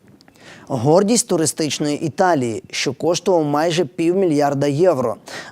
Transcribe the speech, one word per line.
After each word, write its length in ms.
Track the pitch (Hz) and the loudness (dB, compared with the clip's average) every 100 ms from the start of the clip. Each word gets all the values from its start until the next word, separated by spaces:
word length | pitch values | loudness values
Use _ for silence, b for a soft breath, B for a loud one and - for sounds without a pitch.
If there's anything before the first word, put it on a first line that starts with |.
| _ - _ B B B B | _ -20 _ B B B B
Гордість 560 | 131 139 175 208 240 - | -2 4 4 4 0 0
туристичної 760 | 175 151 - 151 - 151 147 | 0 -2 -2 -4 -2 -4 -4
Італії, 580 | 151 - 185 156 120 107 - | -4 0 2 2 0 -6 -8
що 240 | - 147 | -6 -6
коштував 500 | 127 156 170 208 175 | -4 -2 -2 0 0
майже 400 | 147 147 170 160 | 2 0 0 0
півмільярда 840 | 156 - 165 185 185 143 143 139 143 | -4 -2 0 0 2 2 0 0 0
євро, 500 | 143 185 135 120 95 - B B | 2 2 2 -2 -6 -12 B B